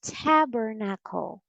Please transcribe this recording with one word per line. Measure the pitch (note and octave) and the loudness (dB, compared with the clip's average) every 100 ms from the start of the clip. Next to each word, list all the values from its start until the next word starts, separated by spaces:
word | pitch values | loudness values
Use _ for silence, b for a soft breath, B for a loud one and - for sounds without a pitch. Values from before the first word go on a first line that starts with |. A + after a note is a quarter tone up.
tabernacle. | - - D4+ D#4 D#4 A#3 A3 A3 G#3 F#3+ - F3+ D#3 G3 | -12 -6 4 4 4 0 -4 -4 -4 -4 -6 -6 -6 -10